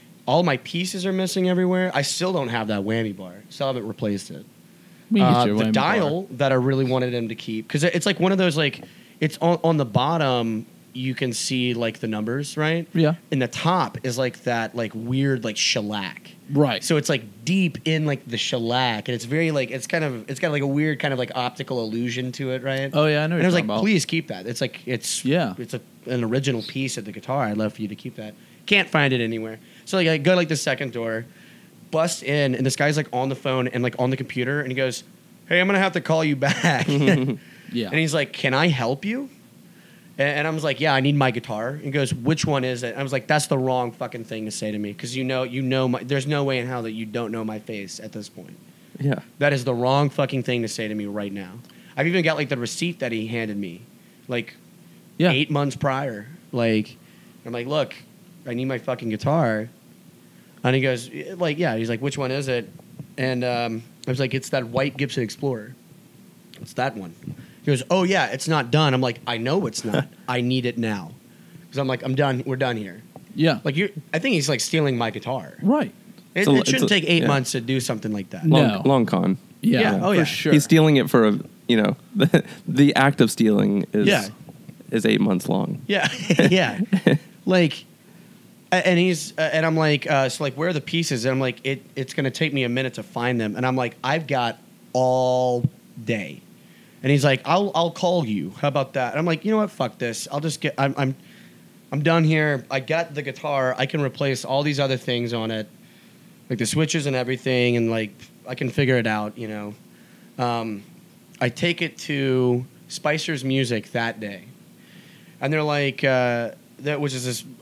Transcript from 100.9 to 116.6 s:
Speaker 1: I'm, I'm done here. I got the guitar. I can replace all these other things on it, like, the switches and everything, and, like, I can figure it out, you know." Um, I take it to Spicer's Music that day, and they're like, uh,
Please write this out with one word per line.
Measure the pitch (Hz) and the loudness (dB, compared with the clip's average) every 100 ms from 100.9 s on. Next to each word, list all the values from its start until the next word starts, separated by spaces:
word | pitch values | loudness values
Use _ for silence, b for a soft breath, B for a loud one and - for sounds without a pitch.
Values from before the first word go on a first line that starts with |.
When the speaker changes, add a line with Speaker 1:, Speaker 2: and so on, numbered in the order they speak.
| 139 | 0
Speaker 1:
I'm, | 135 131 B B B B B B - | -2 -4 B B B B B B -8
I'm | 147 | -2
done | 151 165 | 2 4
here. | 156 156 151 135 - | 4 4 2 0 -2
I | 135 | -6
got | 120 165 170 | -2 -2 -2
the | 147 | -6
guitar. | 139 - 151 139 127 123 | -8 -8 -4 -2 0 0
I | 139 | -2
can | 156 | 0
replace | 135 - 139 127 - | -2 -2 -2 -2 -2
all | 139 | 0
these | 147 143 | 0 0
other | 139 131 | 0 -2
things | - 120 117 | -2 -2 -2
on | 117 110 | -4 -4
it, | 110 104 - b b b b b b - | -6 -8 -14 b b b b b b -6
like, | 123 | -4
the | 120 | -2
switches | 151 156 165 143 | 0 0 -2 -2
and | 127 | -2
everything, | 123 127 131 123 123 120 | -2 -4 0 2 4 2
and, | 113 | 2
like, | 113 107 - - - - | 0 -4 -10 -20 -20 -12
I | 131 | -6
can | 131 | -4
figure | 151 131 123 | 0 2 2
it | 110 | 2
out, | 107 104 120 | -2 -4 -8
you | 110 | -10
know." | 107 104 107 - B B B B B | -8 -10 -14 -20 B B B B B
Um, | 123 117 113 101 - - - - - - | -2 -2 -4 -8 -12 -20 -20 -20 -16 -4
I | 127 | -4
take | - 175 170 | 0 -2 -2
it | 165 - - | -4 -8 -6
to | 143 135 127 123 123 127 - - | -2 0 2 2 2 -2 -14 -16
Spicer's | - 151 156 170 143 | -4 -2 -2 -2 -4
Music | 131 135 120 113 - | -2 0 0 -2 -4
that | 120 117 110 | -4 -4 -4
day, | 104 98 - - - - B B B B B B | -10 -12 -18 -20 -20 -20 B B B B B B
and | 135 | -2
they're | 156 | 0
like, | 151 143 139 - 135 | 0 0 0 0 2
uh, | 127 123 120 117 - | 4 2 0 -2 -8